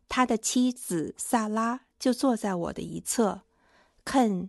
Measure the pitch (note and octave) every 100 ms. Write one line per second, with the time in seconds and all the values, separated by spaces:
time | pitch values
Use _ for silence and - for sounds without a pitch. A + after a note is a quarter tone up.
0 | - - B3 A3+ - B3+ B3+ B3 - E3+
1 | D3 - - A#3 G#3+ A3 A3+ B3+ - _
2 | C4 A#3+ C4+ A3 G#3 F3+ E3 - E3 E3
3 | - - G3+ F#3+ - _ _ _ _ _
4 | - C4+ A3+ F#3